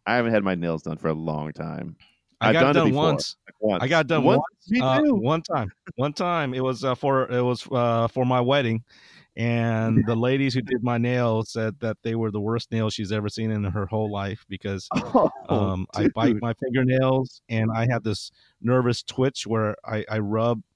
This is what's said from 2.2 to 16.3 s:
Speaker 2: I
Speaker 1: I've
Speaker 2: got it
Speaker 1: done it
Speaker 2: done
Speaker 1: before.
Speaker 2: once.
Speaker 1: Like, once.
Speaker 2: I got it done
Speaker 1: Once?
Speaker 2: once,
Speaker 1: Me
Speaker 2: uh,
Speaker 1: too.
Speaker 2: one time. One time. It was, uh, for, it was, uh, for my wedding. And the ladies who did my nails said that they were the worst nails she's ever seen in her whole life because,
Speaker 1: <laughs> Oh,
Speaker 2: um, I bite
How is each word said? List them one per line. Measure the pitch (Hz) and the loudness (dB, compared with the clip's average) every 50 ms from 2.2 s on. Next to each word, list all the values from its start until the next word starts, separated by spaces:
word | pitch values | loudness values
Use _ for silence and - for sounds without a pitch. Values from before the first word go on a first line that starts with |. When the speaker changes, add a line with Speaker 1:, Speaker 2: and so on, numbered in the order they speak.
| _ _ _ - | _ _ _ 0
Speaker 2:
I | 113 110 | 2 4
Speaker 1:
I've | 110 | 4
Speaker 2:
got | - | 4
it | 131 | 4
Speaker 1:
done | 139 | 4
it | 147 170 | 4 4
Speaker 2:
done | 160 131 | 4 4
Speaker 1:
before. | 131 143 156 | 2 2 2
Speaker 2:
once. | 160 147 - - - - _ _ | 2 0 0 -4 -8 -12 _ _
Speaker 1:
Like, | - - - | -20 -8 -2
once. | 107 107 95 87 123 | 0 0 0 2 2
Speaker 2:
I | |
got | 131 170 160 | 2 2 2
it | 151 | 2
done | 139 165 151 131 | 2 2 4 4
Speaker 1:
Once? | 170 220 147 | 6 4 4
Speaker 2:
once, | 156 - - _ _ - | 2 -2 -8 _ _ -2
Speaker 1:
Me | 214 254 | 0 2
Speaker 2:
uh, | 127 131 131 - | 2 4 4 4
Speaker 1:
too. | 302 294 247 | 4 4 2
Speaker 2:
one | 190 113 135 160 165 160 | 2 2 2 0 0 -2
time. | - 165 135 110 95 - _ - - - | -2 -4 -2 -4 -4 -8 _ -18 -10 -6
One | - 131 151 | -2 -2 -2
time. | 143 - 180 175 175 165 147 127 127 | -2 -2 -2 0 0 0 -2 -2 -2
It | 127 | -2
was, | 131 131 131 110 135 | -2 -2 -2 -2 -2
uh, | 131 123 | -2 -2
for, | - 147 139 135 131 127 - | 0 0 2 2 2 2 0
it | 123 123 | 0 0
was, | 123 123 123 - - - | 0 0 0 -2 -4 -4
uh, | 131 123 120 117 117 117 117 113 | 0 0 2 2 2 2 0 0
for | - 131 127 | 0 0 0
my | 123 127 123 | 2 2 2
wedding. | 120 127 139 143 127 113 113 113 - _ _ - - - - - - _ - | 2 2 2 2 2 2 0 -2 -4 _ _ -20 -20 -20 -20 -20 -20 _ -6
And | - 117 117 117 117 117 117 110 110 113 113 113 113 107 | -4 -2 0 0 2 0 0 0 0 2 4 4 4 4
the | 113 117 | 4 2
ladies | 113 120 127 135 135 139 131 117 | 2 2 2 2 2 2 0 0
who | 131 | -2
did | 110 123 127 117 117 | -2 -2 -2 -2 0
my | 123 120 | 0 0
nails | 117 120 120 123 123 120 117 110 110 110 - - | 0 0 2 2 2 2 2 0 0 -2 -4 -4
said | 117 110 110 95 - | -4 -4 -4 -4 -4
that | 120 110 104 - - | -4 -6 -6 -4 -4
they | 113 113 | -4 -2
were | 113 113 107 | -2 -2 -2
the | 101 104 | -2 -2
worst | 101 110 113 120 - - | -2 -2 -2 -4 -4 -4
nails | 117 113 110 107 - | -2 -2 0 0 -2
she's | - 104 92 107 | -4 -4 -4 -2
ever | 107 104 104 | -2 -4 -4
seen | - 113 110 110 | -4 -4 -4 -2
in | 110 104 101 | -2 -2 -2
her | 95 87 107 98 | -2 -2 -4 -4
whole | - 110 110 110 104 | -2 -2 -2 -2 -2
life | 104 101 98 98 - - _ - | -4 -4 -6 -6 -6 -10 _ -12
because, | 95 - - 101 98 95 - - | -12 -8 -6 -6 -6 -6 -6 -4
Speaker 1:
<laughs> | - | -4
Oh, | - - - - 226 160 - - - - | -4 -2 2 2 4 4 2 0 -4 -6
Speaker 2:
um, | - 151 110 101 95 92 92 95 - - | -2 0 0 0 0 -2 -4 -6 -6 -2
I | 104 107 - | 0 0 0
bite | - 110 113 127 | 0 2 2 2